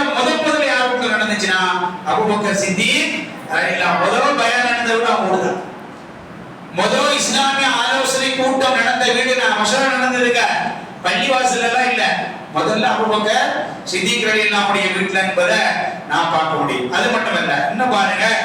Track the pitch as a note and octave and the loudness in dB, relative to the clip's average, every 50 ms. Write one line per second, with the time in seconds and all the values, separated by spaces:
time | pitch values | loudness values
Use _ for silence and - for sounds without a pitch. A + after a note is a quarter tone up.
0 | C#4 A#3+ A#3 B3 B3+ D4+ D#4+ D#4+ D4+ D4+ D4+ D4 C#4+ C4 C4 B3 B3 B3 - - | 0 0 0 0 0 0 0 0 0 2 2 2 2 2 2 2 2 0 0 0
1 | A#3 A3+ G#3+ - G#3+ G#3 G3+ - F#3+ F#3+ F#3 F#3 F#3 F3+ F3+ F3 F3 - - - | 0 0 0 0 0 0 -2 -2 0 0 0 2 2 0 0 0 -2 -4 -6 -6
2 | - - - G3+ G#3+ G#3+ G3+ G#3 G#3 G3+ G3 G3 G3 F#3+ F3+ G3 - - - D4+ | -4 -2 0 2 2 2 0 0 0 0 0 0 0 0 0 0 2 2 2 2
3 | - - - - - - - - - - - - - - - - - - - - | 0 -2 -2 -4 -6 -8 -10 -12 -8 -4 -2 -2 0 0 0 0 0 0 0 2
4 | - - A3+ A#3 C4+ C#4 - - A#3 A#3 A#3 B3 A#3+ A#3+ A#3 A#3 A#3+ A3 A3+ A3+ | 2 2 2 2 2 2 2 2 2 2 2 2 2 0 0 0 0 0 0 2
5 | A#3 A#3 - - F#3+ F#3 F#3 F#3 F#3 F#3 F#3 F3+ - - - - - - - - | 2 2 0 0 0 0 0 0 0 -2 -2 -4 -8 -12 -14 -16 -16 -16 -18 -18
6 | - - - - - - - - - - - - - - - F3 G3 G#3+ - - | -18 -18 -18 -18 -18 -16 -16 -16 -16 -16 -16 -16 -16 -8 -2 0 0 2 2 4
7 | - - D4 C#4 - - C#4+ C#4 C4+ C4+ C4+ C#4 C4+ - D#4+ D4+ D4 - - C4+ | 4 4 2 2 0 0 2 2 2 2 2 2 2 2 2 2 2 2 2 0
8 | B3+ C4 C4 C4 C4 C4 B3+ C4 C4 C4 - - C4+ - - - - - - B3+ | 2 0 0 0 0 0 0 0 0 2 2 2 2 2 2 2 2 2 0 2
9 | B3 A#3 A#3 B3+ B3 B3+ B3+ B3+ - - - A3 G#3+ G#3+ B3+ C4+ C4+ B3+ B3+ B3+ | 2 2 2 2 2 0 0 2 2 2 2 2 2 2 2 2 2 2 0 0
10 | B3+ B3+ B3 B3 B3 A#3 A#3+ - - - - - - E3+ D#3+ - - - - - | 0 0 2 2 2 2 2 2 2 2 0 -2 -2 -4 -6 -8 -10 -12 -10 -6
11 | - F3 F3+ F3+ - C4+ B3+ B3+ B3+ B3 B3 A#3+ A#3+ A#3+ A#3+ B3+ B3 B3 A3+ G#3+ | -2 -2 0 0 0 2 2 2 2 2 2 2 0 0 2 2 2 2 0 0
12 | G3+ D#3+ D#3 F#3 - - - - - - - - - G#3+ G#3+ G#3+ G#3+ F#3+ - G#3+ | 0 0 0 -2 -4 -6 -8 -10 -10 -6 -2 -2 0 0 0 2 0 0 0 0
13 | G#3+ G#3 G#3+ G#3 G#3 - F3 F#3+ - - - - - - - - - - F3+ G3 | 0 0 0 0 0 2 2 2 0 0 -2 -4 -4 -6 -8 -10 -8 -6 -4 -2
14 | F#3 G3+ A#3+ A3+ A3 G#3+ G#3+ G#3+ G#3+ G#3 G3+ G3+ G3+ - F#3 F#3+ F#3+ F#3 F#3 F#3+ | 0 0 0 0 0 0 2 2 2 2 2 0 0 0 0 0 0 0 0 -2
15 | F#3+ F3+ F3+ F#3+ F#3 - - F3+ F3 F3 - E3 D#3+ D#3 - - - - - - | -2 0 0 0 0 0 0 0 2 2 2 2 2 0 0 -2 -2 -4 -6 -8
16 | - - - - - - D#3+ D#3+ D#3+ D#3+ D#3 D3 C#3+ C#3+ C#3 B2+ B2 B2 C3+ - | -6 -4 -2 0 0 0 0 0 0 0 0 -2 -2 -2 -2 -2 -2 -2 0 0
17 | - - - - - - - - - - - - - A#3 - A3 B3+ B3+ G#3+ G3+ | 0 2 0 0 -2 -2 -2 -2 0 0 0 0 0 -2 0 0 0 2 2 2
18 | F#3+ E3+ - F#3 G#3 A3+ G#3+ - - | 2 0 0 0 0 0 0 0 -2